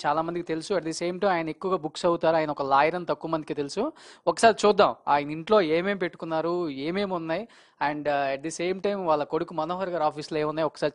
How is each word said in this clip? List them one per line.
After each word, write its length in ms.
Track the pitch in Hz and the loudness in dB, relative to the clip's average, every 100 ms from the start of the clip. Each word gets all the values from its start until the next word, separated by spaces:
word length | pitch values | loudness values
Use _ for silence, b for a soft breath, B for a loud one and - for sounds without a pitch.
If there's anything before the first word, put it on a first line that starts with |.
| 151 | 0
చాలా 160 | 156 | 0
మందికి 240 | 165 170 170 | -2 -4 -4
తెలుసు. 280 | 160 156 | -6 -2
At 80 | 175 | -2
the 100 | 160 | -2
same 220 | 156 175 | -4 -4
time 120 | 180 202 | 0 0
ఆయన 220 | 175 160 | 0 -2
ఎక్కువగా 280 | 156 190 180 | -4 -2 -2
బుక్స్ 300 | 151 - 180 | -4 -2 0
అవుతారు, 300 | 170 160 165 | 2 2 2
ఆయన 140 | 151 | 2
ఒక 120 | 143 | -2
లాయర్ 320 | 135 139 156 | 2 4 4
అని 120 | 180 160 | 0 -4
తక్కువ 240 | 147 160 | -4 -4
మందికి 240 | 160 151 | -4 -4
తెలుసు. 380 | 147 143 190 285 - B B - | -6 -4 -4 -4 -6 B B -2
ఒకసారి 300 | 170 226 202 208 | 4 6 6 4
చూద్దాం 280 | 196 160 - - | 6 4 2 0
ఆయన 220 | 143 147 | 0 0
ఇంట్లో 320 | 156 160 214 | -6 2 4
ఏమేం 360 | 156 165 190 196 | 4 2 0 -2
పెట్టుకున్నారు, 720 | 175 - 165 160 165 175 165 | -4 -6 -4 -2 -2 -2 -4
ఏమేమి 440 | 135 147 196 196 | -4 -4 -2 -2
ఉన్నాయి, 340 | 180 160 170 226 b b b 143 | -4 -4 -4 -6 b b b -2
and, 120 | 151 | -2
uh, 360 | 147 143 139 135 | -2 0 0 -2
at 80 | 160 | -6
the 80 | - | -4
same 200 | 175 190 | -4 -2
time 160 | 202 202 | -2 -2
వాళ్ళ 260 | 175 151 | 2 2
కొడుకు 300 | 139 160 170 | 0 -2 -2
మనోహర్ 340 | 165 156 180 185 | -4 -4 -4 -4
గారి 160 | 170 | 0
ఆఫీస్లో 340 | 151 147 147 156 | -2 -2 -6 -4
ఏమున్నాయో 280 | 151 156 156 | -2 -2 -2
ఒకసారి 260 | - 151 | -2 -4